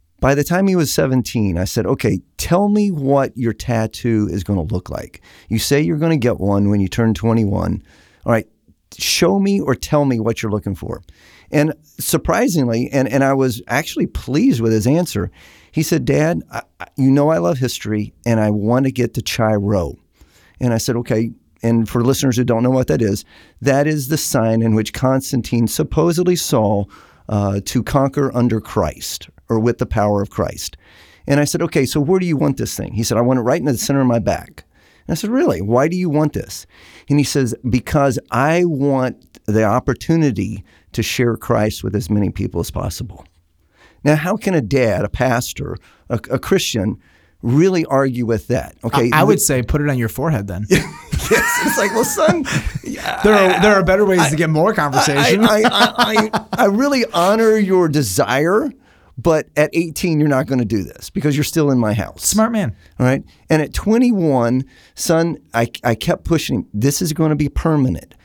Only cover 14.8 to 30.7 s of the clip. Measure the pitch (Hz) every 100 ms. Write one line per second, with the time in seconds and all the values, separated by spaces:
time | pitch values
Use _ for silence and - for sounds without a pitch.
14.8 | 117 147 - 101 92 - - - _ 156
15.8 | 156 160 127 143 156 175 - 110 - -
16.8 | - - 135 139 147 165 175 135 127 -
17.8 | 104 107 101 - - 110 107 104 104 127
18.8 | 135 123 117 - - - 110 107 101 101
19.8 | 71 64 _ _ _ _ _ - 123 113
20.8 | - 120 120 113 113 - _ _ 113 113
21.8 | 110 123 120 139 135 117 123 113 123 131
22.8 | 127 147 107 107 - - - - 127 135
23.8 | 147 151 131 156 - 127 113 113 113 107
24.8 | 107 - 131 135 - 123 - 117 113 -
25.8 | 147 - 170 165 180 175 - 127 104 101
26.8 | 98 - - _ - 104 101 98 - 127
27.8 | - 139 135 143 135 120 120 113 - 107
28.8 | 78 - - - - _ - 113 117 -
29.8 | - 113 104 101 101 - 85 - -